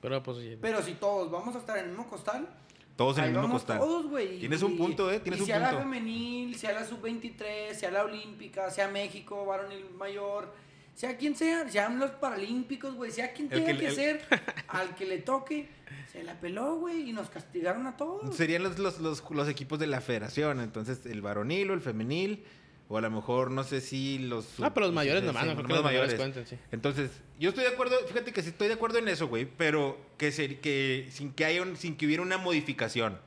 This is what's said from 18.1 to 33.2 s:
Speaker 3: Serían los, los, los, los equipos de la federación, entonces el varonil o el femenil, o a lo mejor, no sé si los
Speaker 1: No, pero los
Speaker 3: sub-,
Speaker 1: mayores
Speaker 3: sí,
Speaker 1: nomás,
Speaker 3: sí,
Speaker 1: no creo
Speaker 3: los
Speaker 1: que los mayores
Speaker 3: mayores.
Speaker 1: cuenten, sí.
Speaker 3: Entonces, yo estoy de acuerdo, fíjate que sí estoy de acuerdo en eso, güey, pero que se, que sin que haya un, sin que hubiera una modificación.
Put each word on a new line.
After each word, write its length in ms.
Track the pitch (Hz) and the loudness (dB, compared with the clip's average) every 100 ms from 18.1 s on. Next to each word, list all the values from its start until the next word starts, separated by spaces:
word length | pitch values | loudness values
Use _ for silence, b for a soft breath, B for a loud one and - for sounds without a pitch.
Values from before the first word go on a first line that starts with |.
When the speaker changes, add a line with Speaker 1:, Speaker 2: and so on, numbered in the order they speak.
| 381 427 175 | -4 -4 0
Speaker 3:
Serían 280 | 165 170 | 2 2
los, 140 | 190 175 | 0 0
los, 200 | 196 170 | -2 0
los, 240 | 160 147 - | -2 -2 -4
los 180 | 151 147 | 0 0
equipos 300 | 135 131 151 | 0 -4 -2
de 80 | 156 | 0
la 120 | 135 | 0
federación, 640 | 123 117 107 - 151 135 | 0 -2 0 0 2 2
entonces 440 | 117 110 110 127 123 | -2 -4 -4 -6 -6
el 140 | 110 | -6
varonil 500 | 101 104 107 175 196 | -2 0 0 0 2
o 20 | |
el 80 | 190 | 0
femenil, 640 | 135 110 113 156 190 208 B B B B - | 0 -2 0 0 0 -2 B B B B -4
o 100 | 107 | 0
a 40 | |
lo 80 | 113 | 0
mejor, 400 | 110 107 123 127 | 0 2 2 4
no 120 | 131 131 | 0 -2
sé 160 | 139 | -2
si 380 | - 135 135 135 | -2 -4 -2 -2
los 380 | 127 120 110 - | -2 -4 -6 0
Speaker 1:
No, 140 | 240 | 2
pero 120 | 277 196 | 4 4
los 60 | |
Speaker 3:
sub-, 40 | 170 | 4
Speaker 1:
mayores 260 | 143 170 | 4 4
Speaker 3:
sí, 60 | - | 4
Speaker 1:
nomás, 160 | 123 | 2
Speaker 3:
sí, 60 | 156 | 0
Speaker 1:
no 60 | 156 | 0
creo 80 | |
Speaker 3:
los 40 | 123 | 2
Speaker 1:
que 60 | |
los 100 | 160 | 4
mayores 280 | 147 127 131 | 6 6 4
Speaker 3:
mayores. 200 | 120 135 | 4 0
Speaker 1:
cuenten, 240 | 135 117 123 | -2 -8 -12
sí. 40 | - | -8
Speaker 3:
Entonces, 400 | 113 143 139 139 - - - | -2 0 2 -2 -4 -18 0
yo 100 | 160 | 0
estoy 160 | 196 254 | 4 2
de 60 | |
acuerdo, 240 | 247 247 254 233 | 4 4 4 4
fíjate 240 | 214 240 | -2 -2
que 100 | 220 | -2
sí 60 | 165 | -2
estoy 200 | 165 208 | 0 2
de 60 | 220 | 2
acuerdo 240 | 220 226 | 2 2
en 100 | 226 | 2
eso, 180 | 175 156 | 2 2
güey, 180 | 117 131 - | 0 -2 2
pero 400 | 160 151 139 131 - - | 4 6 4 0 -12 -2
que 140 | 151 | 0
se, 280 | 143 143 139 | 0 -2 -2
que 500 | 156 139 135 131 131 | 0 2 4 2 -2
sin 220 | - 143 | -8 -8
que 100 | 131 | 0
haya 180 | 156 175 | 2 4
un, 120 | 185 165 | 0 -4
sin 220 | 175 151 | -6 0
que 80 | 151 | 2
hubiera 180 | 156 | 2
una 140 | 180 185 | 2 0
modificación. 800 | 185 165 147 - 113 120 113 90 | 4 2 2 -2 0 2 0 -2